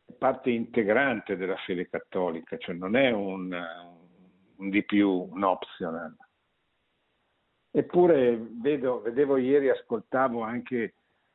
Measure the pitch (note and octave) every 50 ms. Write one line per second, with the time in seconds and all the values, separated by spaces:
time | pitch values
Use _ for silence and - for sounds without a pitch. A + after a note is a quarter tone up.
0 | _ - - - C3+ C3 C3 - - C3 A#2+ A#2 A2+ - - A#2+ G#2+ F#2+ G#2+ B2
1 | C#3 C#3 A#2 G#2 - - G2 F2+ F#2+ F#2 F#2 - - - F#2+ F2 F2+ - - E2
2 | - _ - F#2+ F2+ F2 E2 E2 D#2+ - - D#2+ - - F2+ E2+ F2+ F#2+ A2 C3
3 | C#3 B2+ A2+ G2+ G2+ F#2+ F#2+ F#2+ F#2 F#2 F2+ F2 F2 E2 E2+ F2 F2 F2 F2 E2
4 | E2+ F2 _ _ _ _ _ _ _ _ _ - F#2+ G2 F#2+ G#2 - - G#2 G2+
5 | G2+ G2 F#2 F2+ F2+ - E2 F#2+ G2+ F#2+ F2+ - - - - - F#2 E2+ E2 E2
6 | E2 D#2+ D#2+ - _ _ _ _ _ _ _ _ _ _ _ _ _ _ _ _
7 | _ _ _ _ _ _ _ _ _ _ _ _ _ _ - D3 - - - F3
8 | F3 E3+ E3 C3+ B2+ A#2+ A#2+ A2+ A#2 A2 A2 A#2+ A2+ C#3+ D3+ C#3 B2 C3 B2 A2+
9 | G2+ A#2 A#2 C3 D3 C3+ C#3 C3+ B2 B2+ C#3 D3 C#3 C3 A#2 - - - A#2+ G#2+
10 | - _ - B2+ B2 B2 A#2 A#2+ A2+ A2 A#2+ B2 A#2+ - B2+ A#2+ A2 F#2+ - _
11 | _ _ _ _ _ _ _